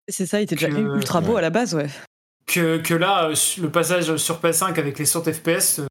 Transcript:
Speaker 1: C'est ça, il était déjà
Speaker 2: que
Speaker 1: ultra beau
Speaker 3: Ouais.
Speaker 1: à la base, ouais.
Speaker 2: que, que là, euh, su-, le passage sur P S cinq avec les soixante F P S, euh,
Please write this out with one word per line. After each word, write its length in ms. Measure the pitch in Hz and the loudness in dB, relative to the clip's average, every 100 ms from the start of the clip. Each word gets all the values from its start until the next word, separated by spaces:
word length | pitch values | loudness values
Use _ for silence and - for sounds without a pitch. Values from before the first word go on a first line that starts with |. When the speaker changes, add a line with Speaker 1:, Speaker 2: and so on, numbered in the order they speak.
| - | -10
Speaker 1:
C'est 200 | - 185 | -6 -2
ça, 120 | 208 | -2
il 40 | |
était 100 | 208 | 0
déjà 140 | 151 156 | -2 0
Speaker 2:
que 100 | 147 143 139 | 0 0 0
Speaker 1:
ultra 240 | - 170 | 0 0
beau 120 | 170 | 2
Speaker 3:
Ouais. 60 | 226 | 2
Speaker 1:
à 40 | |
la 80 | 165 | 2
base, 240 | 196 233 | 0 0
ouais. 140 | 160 143 - - _ _ _ - | -2 -4 -8 -20 _ _ _ -4
Speaker 2:
que, 320 | 180 165 165 | 0 2 0
que 160 | 160 | 0
là, 320 | 165 185 190 160 | 2 2 2 2
euh, 60 | |
su-, 260 | 151 - 190 | 2 0 0
le 100 | 156 | 0
passage 460 | 170 165 180 160 156 | 0 2 0 0 0
sur 220 | - 165 | -2 0
P 100 | 170 | 0
S 100 | 165 | 2
cinq 200 | 185 160 | 0 0
avec 200 | 143 139 | -2 -2
les 60 | 147 | 0
soixante 260 | 170 160 | 0 -2
F 60 | 160 | -2
P 80 | 165 | 0
S, 280 | 180 - - | 0 0 -2
euh, 60 | 139 | -6